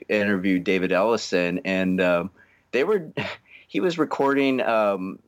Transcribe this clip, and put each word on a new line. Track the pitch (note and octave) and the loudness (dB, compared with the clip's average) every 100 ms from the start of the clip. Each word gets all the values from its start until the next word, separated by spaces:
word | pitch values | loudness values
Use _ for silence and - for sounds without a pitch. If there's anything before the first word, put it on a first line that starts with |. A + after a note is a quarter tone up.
| - | -2
interview | G#2+ G#2 G2 F#2+ F2+ | 0 0 0 2 0
David | E2+ F#2+ F2+ | 2 0 2
Ellison, | F2+ G#2+ A2 - F2+ F2 F2+ | 2 2 0 0 0 0 -2
and, | - F#2+ F#2 F#2 | -2 -2 0 0
um, | F2+ F2 F2+ - _ _ _ | 2 0 -2 -10 _ _ _
they | A#2 | -2
were, | D#3+ G#3+ D#3 - - - | 0 0 -4 -8 -8 -10
<laughs> | _ - - | _ -20 -10
he | F3+ | -2
was | F#3 E3 | 0 0
recording, | D3 - C#3 C#3 C#3 C3 | -2 0 0 2 2 0
um, | - A2+ G#2 G2 F#2+ - | 0 2 2 0 -4 -12